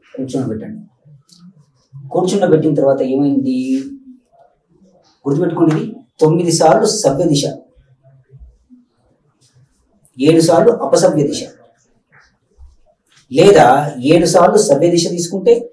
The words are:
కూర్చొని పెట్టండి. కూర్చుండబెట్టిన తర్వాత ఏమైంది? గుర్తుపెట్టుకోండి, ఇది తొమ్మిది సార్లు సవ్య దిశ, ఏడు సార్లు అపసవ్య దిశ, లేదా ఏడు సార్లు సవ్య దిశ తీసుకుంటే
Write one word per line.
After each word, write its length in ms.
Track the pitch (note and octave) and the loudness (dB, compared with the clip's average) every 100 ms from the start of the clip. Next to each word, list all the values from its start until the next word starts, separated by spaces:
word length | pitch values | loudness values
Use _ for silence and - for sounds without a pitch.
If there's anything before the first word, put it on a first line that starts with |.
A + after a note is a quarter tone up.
| _ - | _ -14
కూర్చొని 300 | C3 - B2 | -8 -8 -6
పెట్టండి. 300 | G#2+ - A3 - _ _ D3 _ F3 F3 _ _ _ _ C#3 C3+ | -8 -12 -16 -20 _ _ -20 _ _ -20 _ _ _ _ -20 -6
కూర్చుండబెట్టిన 600 | E3+ F3+ G3+ F3 D#3 D3+ C#3+ | -4 -2 -2 0 0 0 0
తర్వాత 220 | C3+ C3 B2+ | 0 0 -2
ఏమైంది? 440 | C3+ C#3+ C3+ B2 B2+ C3 C3+ C3+ - - - _ _ _ _ _ _ _ _ _ _ | -2 0 -2 -2 -4 -4 -6 -6 -18 -20 -20 _ _ _ _ _ _ _ _ _ _
గుర్తుపెట్టుకోండి, 480 | C#3 C#3+ E3+ F3 D#3 | -6 -2 -2 0 0
ఇది 100 | - A2 - _ _ | 0 -6 -14 _ _
తొమ్మిది 300 | D#3 E3+ E3+ D#3+ | 0 2 0 0
సార్లు 260 | E3 A3 A3+ - | 2 2 0 -2
సవ్య 220 | - - D#3+ | -2 -2 -2
దిశ, 120 | C#3+ - - _ _ _ _ _ _ _ C3+ - _ _ B3 _ _ _ _ D3 _ _ _ _ _ _ _ _ B2 C#3+ | -2 -4 -10 _ _ _ _ _ _ _ -20 -20 _ _ -20 _ _ _ _ _ _ _ _ _ _ _ _ _ 0 2
ఏడు 140 | E3 E3 | 4 4
సార్లు 240 | E3+ A#3 - - | 4 2 0 -2
అపసవ్య 380 | - - D3+ D3 | 0 0 0 -4
దిశ, 120 | - - _ _ _ _ _ _ _ _ _ _ _ - _ _ _ _ _ _ C3 | -6 -12 _ _ _ _ _ _ _ _ _ _ _ -20 _ _ _ _ _ _ 2
లేదా 280 | G3 D#3+ - - D3 B2+ C3 | 4 6 4 2 -2 -4 0
ఏడు 160 | F3 E3+ | 2 2
సార్లు 260 | A3 A3 G#3+ - | 2 4 2 2
సవ్య 200 | F3 F3 E3+ | 2 2 0
దిశ 80 | F3 F3 | -2 -4
తీసుకుంటే 380 | - G3 F#3+ A#3 - | -6 -2 0 0 -2